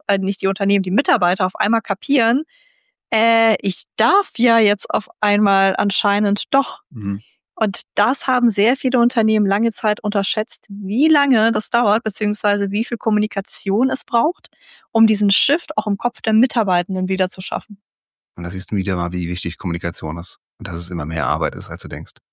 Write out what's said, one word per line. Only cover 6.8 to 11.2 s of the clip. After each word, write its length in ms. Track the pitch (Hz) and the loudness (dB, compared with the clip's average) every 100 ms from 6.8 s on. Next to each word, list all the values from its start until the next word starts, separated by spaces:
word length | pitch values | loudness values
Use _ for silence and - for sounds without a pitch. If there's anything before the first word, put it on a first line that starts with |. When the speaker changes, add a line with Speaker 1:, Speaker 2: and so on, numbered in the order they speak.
| _ | _
Speaker 2:
Mhm. 300 | 113 101 101 - _ _ - | -8 -6 -6 -8 _ _ -4
Speaker 1:
Und 260 | 208 - - - | -4 -4 -6 0
das 320 | 220 277 - | 0 0 0
haben 220 | 254 233 | 2 2
sehr 280 | 202 214 269 | 2 2 2
viele 220 | 262 240 | 0 2
Unternehmen 460 | 240 240 220 220 202 | 2 2 2 2 2
lange 240 | 202 226 | 2 0
Zeit 280 | - 214 214 | 0 -2 -2
unterschätzt, 640 | 208 202 196 - - - - | -2 -2 -2 -2 -4 -8 -12
wie 380 | 202 190 220 311 | -10 -4 2 4
lange 440 | 311 | 4